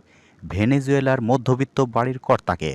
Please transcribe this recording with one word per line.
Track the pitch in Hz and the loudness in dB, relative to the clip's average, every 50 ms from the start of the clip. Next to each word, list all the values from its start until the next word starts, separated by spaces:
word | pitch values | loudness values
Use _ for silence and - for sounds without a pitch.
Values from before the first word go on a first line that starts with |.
| - _ _ _ _ _ _ _ - | 0 _ _ _ _ _ _ _ -14
ভেনেজুয়েলার | 80 82 95 107 120 139 143 131 135 139 139 131 135 131 131 | -8 -2 0 0 2 2 0 2 2 0 0 2 2 0 0
মধ্যবিত্ত | 117 107 127 135 113 127 127 123 135 - _ - | 2 0 0 0 2 0 0 0 0 -2 _ -2
বাড়ির | 135 120 113 120 120 127 127 127 | -2 0 0 0 0 0 -4 -6
কর্তাকে। | - - 127 - - - 92 - 80 76 67 | 0 0 0 0 2 -2 -4 -4 -4 -6 -6